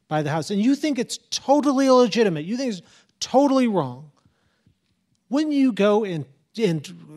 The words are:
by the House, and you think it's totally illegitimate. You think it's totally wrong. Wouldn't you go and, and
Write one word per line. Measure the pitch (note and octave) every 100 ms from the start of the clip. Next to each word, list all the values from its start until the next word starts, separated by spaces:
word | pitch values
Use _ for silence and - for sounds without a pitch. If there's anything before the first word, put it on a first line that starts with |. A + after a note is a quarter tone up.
| -
by | D#3
the | C#3
House, | D#3+ C#3+
and | G3+
you | A3+ C#4
think | D#4 B3+
it's | A3 - _
totally | - - D4 C4+ C4 C4+
illegitimate. | B3+ B3 G3+ G#3+ D#3 E3
You | A#3+
think | C4+
it's | F#3 - _ _ -
totally | - B3 C#4+ C4 A#3+
wrong. | F#3+ C3 B2 D3+ _ _ _ _ _ _ _ _ _ _ _ -
Wouldn't | C4+ D#4
you | C#4+ C4
go | F#3+ G3+ G#3 G#3
and, | E3 C3+ _ _ -
and | G#3+ D#3+ C#3 F3 D#3+